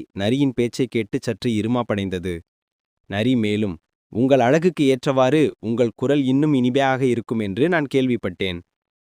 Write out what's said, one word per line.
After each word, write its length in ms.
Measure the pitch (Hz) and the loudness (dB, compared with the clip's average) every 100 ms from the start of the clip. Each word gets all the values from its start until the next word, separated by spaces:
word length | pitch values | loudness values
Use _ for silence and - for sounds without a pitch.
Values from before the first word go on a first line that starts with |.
| - | -4
நரியின் 420 | - 104 131 143 120 | -4 -2 0 0 0
பேச்சை 300 | 120 - 131 | -2 -2 -4
கேட்டு 320 | 120 107 135 | -4 -4 -6
சற்று 300 | - 107 127 | -6 -4 -2
இருமாப்படைந்தது. 840 | 107 107 123 117 104 98 92 90 85 - _ _ _ _ _ - | -2 0 -2 -2 -2 -4 -4 -6 -8 -12 _ _ _ _ _ -10
நரி 240 | 98 117 127 | -4 0 0
மேலும், 400 | 107 104 107 82 _ _ _ | 0 0 -2 -6 _ _ _
"உங்கள் 280 | 95 127 135 | -2 2 4
அழகுக்கு 420 | 120 151 180 160 139 | 4 4 2 0 0
ஏற்றவாறு 560 | 131 151 131 127 156 131 - | 0 0 2 2 4 2 -2
உங்கள் 340 | 104 117 120 - | -4 0 0 0
குரல் 280 | 127 147 | 0 0
இன்னும் 300 | 131 135 156 | 2 2 2
இனிமையாக 480 | 139 123 127 135 131 131 | 2 2 2 0 0 0
இருக்கும் 360 | 117 - 113 | -2 -2 -4
என்று 240 | 104 95 156 | -4 -2 0
நான் 220 | 175 143 | 0 0
கேள்விப்பட்டேன். 680 | 135 131 117 104 87 95 87 - _ _ _ | 0 0 -2 -4 -6 -6 -6 -12 _ _ _